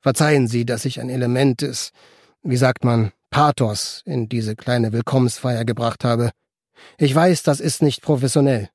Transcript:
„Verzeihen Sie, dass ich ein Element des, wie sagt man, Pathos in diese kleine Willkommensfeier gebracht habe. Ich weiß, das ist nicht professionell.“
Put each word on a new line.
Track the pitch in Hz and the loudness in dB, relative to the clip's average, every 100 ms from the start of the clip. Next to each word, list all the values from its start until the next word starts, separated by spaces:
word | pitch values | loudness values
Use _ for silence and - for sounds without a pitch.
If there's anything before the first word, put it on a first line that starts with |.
„Verzeihen | - 127 151 147 123 | 0 2 2 2 2
Sie, | 120 117 | 0 -2
dass | 117 | -4
ich | 139 123 | -6 -6
ein | 123 | -8
Element | 127 123 127 139 123 | -4 -2 2 2 2
des, | 143 120 - _ _ _ _ _ | -4 -6 -10 _ _ _ _ _
wie | 170 127 | -4 2
sagt | 127 127 | 2 2
man, | 123 117 110 _ _ | 0 2 0 _ _
Pathos | - 147 139 117 104 - - | 2 2 2 -2 -2 -8 -12
in | - 135 110 | -8 -6 -4
diese | 120 110 | -4 -6
kleine | 110 - 123 113 | -6 -2 0 0
Willkommensfeier | 113 117 135 123 - 127 120 | -2 0 2 2 0 -4 -4
gebracht | 117 117 120 107 | -4 -2 -4 -2
habe. | 123 117 117 - _ _ _ _ - _ | -2 0 -2 -4 _ _ _ _ -20 _
Ich | 147 | 2
weiß, | 135 175 175 | 4 4 2
das | - 143 | 0 0
ist | - - | -2 0
nicht | 151 - | 0 0
professionell.“ | - 143 131 151 139 123 101 | -2 0 2 2 2 2 -4